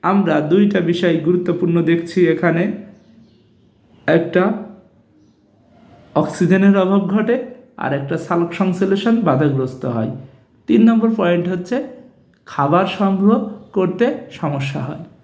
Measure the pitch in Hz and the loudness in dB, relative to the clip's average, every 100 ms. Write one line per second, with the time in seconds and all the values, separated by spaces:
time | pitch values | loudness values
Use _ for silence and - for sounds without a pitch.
0 | 170 202 175 151 151 185 202 196 170 175 | 2 0 2 0 2 2 4 2 0 0
1 | 180 156 151 175 180 170 175 170 160 170 | 0 0 0 0 0 -2 0 0 2 0
2 | - - 165 - 175 165 202 - - - | 0 0 2 2 0 0 -2 -4 -12 -20
3 | _ - _ _ _ _ _ _ _ _ | _ -20 _ _ _ _ _ _ _ _
4 | - 165 170 180 190 220 - - _ _ | 0 0 2 0 0 -2 -10 -20 _ _
5 | _ _ _ _ _ _ _ _ - - | _ _ _ _ _ _ _ _ -20 -20
6 | - 151 - - 170 190 196 196 185 196 | -4 -2 -2 0 2 4 6 4 4 2
7 | 180 208 220 254 - - - - 127 139 | 0 -2 0 -2 -4 -16 -20 -8 -4 -4
8 | 139 160 - 170 170 - 190 175 190 196 | -4 -6 -2 -2 -2 -2 -2 0 0 0
9 | 233 233 180 135 147 131 131 - 131 117 | 0 0 2 2 2 0 -4 -6 -6 -4
10 | 117 131 - - _ _ - 226 226 226 | -4 -6 -16 -20 _ _ 0 4 6 4
11 | 226 220 175 175 175 185 180 247 294 - | 2 0 0 0 -2 -6 -4 -6 -6 -16
12 | - _ _ _ - - 139 170 190 - | -20 _ _ _ -12 -4 2 2 0 -2
13 | 196 190 196 233 - - - 202 185 175 | -2 2 2 2 -2 -12 -8 -4 -2 0
14 | 240 311 - - 156 143 139 139 135 151 | -2 -2 -12 -8 -6 -4 -6 -6 -8 -10
15 | 170 - | -16 -20